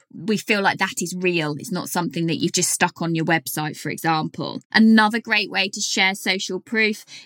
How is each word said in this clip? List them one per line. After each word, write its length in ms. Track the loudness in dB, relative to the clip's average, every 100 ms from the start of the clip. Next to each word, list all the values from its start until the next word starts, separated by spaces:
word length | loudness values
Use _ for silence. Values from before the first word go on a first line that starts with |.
| _
we 240 | -10 -2 -2
feel 240 | 2 2
like 180 | 2 2
that 220 | -2 -2
is 140 | -6 -2
real. 380 | 0 2 0 -4
It's 160 | -6
not 160 | -6 -2
something 380 | -2 -2 -2 -2
that 100 | 0
you've 160 | 0
just 180 | 0 -2
stuck 300 | 0 -2 -2
on 140 | -2
your 100 | -2
website, 520 | 2 0 0 -6 -6 -6
for 140 | -8
example. 680 | -4 -2 0 -2 -6 -8 -10 -2
Another 480 | 4 8 8 6 0
great 300 | 0 -2 0
way 180 | -2 -4
to 120 | -4
share 360 | -4 2 2 0
social 420 | -2 -2 -4 -8
proof 480 | -4 0 0 0 -10 -20